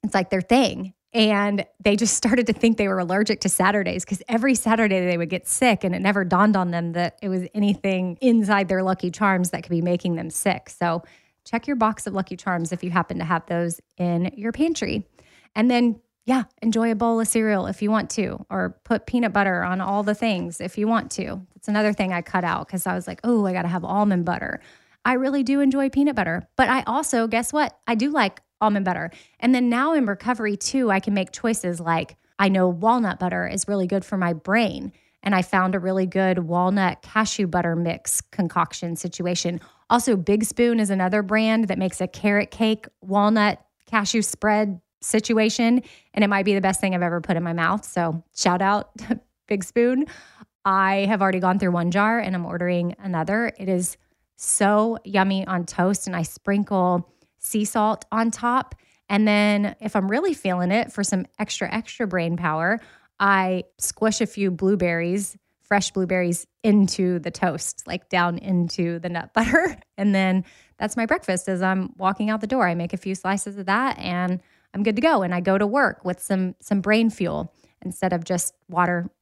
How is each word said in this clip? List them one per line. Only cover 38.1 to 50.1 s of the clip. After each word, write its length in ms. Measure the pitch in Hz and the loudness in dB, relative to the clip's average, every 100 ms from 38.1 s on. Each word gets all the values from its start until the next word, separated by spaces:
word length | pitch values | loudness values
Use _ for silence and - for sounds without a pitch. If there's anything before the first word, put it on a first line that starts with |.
| - | -6
concoction 760 | - - 170 180 165 - 170 | -6 -4 -2 0 -2 -4 -8
situation. 640 | 165 175 - 180 175 175 175 - _ _ | -8 -8 -6 -4 -2 -4 -6 -12 _ _
Also, 260 | 240 240 202 | 0 2 0
Big 280 | 170 208 | 2 0
Spoon 340 | 214 - 240 233 | 0 0 2 2
is 120 | 208 | 0
another 320 | 190 185 208 | 0 0 0
brand 440 | 196 214 220 220 208 | 0 0 2 2 0
that 120 | 190 | 0
makes 220 | 185 - | -2 -2
a 60 | 185 | -6
carrot 460 | - 208 202 202 | -2 0 2 0
cake, 340 | - 220 220 - _ | 0 0 0 -6 _
walnut, 600 | 185 196 208 220 208 - _ _ _ | -2 2 4 4 2 0 _ _ _
cashew 360 | 220 202 226 | -2 0 0
spread 580 | 208 - 214 214 208 180 _ _ | -2 -2 0 2 0 -4 _ _
situation. 840 | - 220 214 220 220 214 233 247 - - _ | -2 -2 2 2 2 2 2 2 0 -20 _
And 100 | - | 0
it 40 | 202 | 2
might 160 | 202 | 2
be 100 | 190 | 2
the 60 | 196 | 2
best 200 | 190 190 | 2 0
thing 140 | 196 | -2
I've 80 | 180 | 0
ever 180 | 175 170 | 0 -2
put 160 | - 170 | -2 -2
in 60 | |
my 100 | 170 | -2
mouth. 320 | 170 165 208 | 0 0 0
So 380 | - - 165 160 - - | -4 -4 -2 -4 -8 -2
shout 260 | 190 180 | 0 2
out 280 | 196 208 - - - 226 | 2 0 -2 -16 -6 -6
<laughs> 260 | _ _ _ | _ _ _
Big 160 | 202 | -4
Spoon. 420 | 185 233 240 262 302 | -2 2 2 2 -2